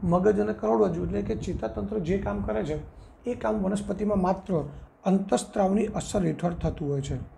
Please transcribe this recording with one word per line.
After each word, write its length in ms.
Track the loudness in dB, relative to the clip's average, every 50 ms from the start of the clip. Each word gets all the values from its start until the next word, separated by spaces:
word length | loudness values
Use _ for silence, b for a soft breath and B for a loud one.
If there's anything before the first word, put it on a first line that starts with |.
| 2
મગજ 360 | 4 4 6 6 6 4 4
અને 140 | 2 0 -2
કરોડરજ્જુ 500 | -2 0 2 4 4 4 4 2 0 -2
એટલે 200 | -2 -2 -2 -2
કે 120 | -2 -4
ચેતાતંત્ર 640 | -4 -2 -4 -4 -4 -4 -4 -4 -4 -6 -4 -2 -4
જે 180 | 0 0 0 0
કામ 240 | 0 -2 -2 -2 -2
કરે 180 | -2 -2 -2 -2
છે, 120 | -2 -4 -4 -6 -10 B B B B B B -6
એ 100 | -6 -6
કામ 280 | -2 -2 -2 0 0 0
વનસ્પતિમાં 580 | 0 0 -2 -2 -4 -4 -2 0 0 2 2
માત્ર 320 | 2 2 2 0 -2 -2 -2 -2 -2 -4 B B B B B _ 2
અંતઃસ્ત્રાવની 840 | 4 4 4 4 2 0 0 0 -2 0 0 2 4 4 2 0 0 -2
અસર 260 | -4 -6 -2 0 0 2
હેઠળ 360 | 2 0 0 -2 -2 -2 0
થતું 280 | -2 -2 -2 -2 -2 -2
હોય 140 | -2 -2
છે. 160 | -2 -2 -4 -6 -6 -10 -14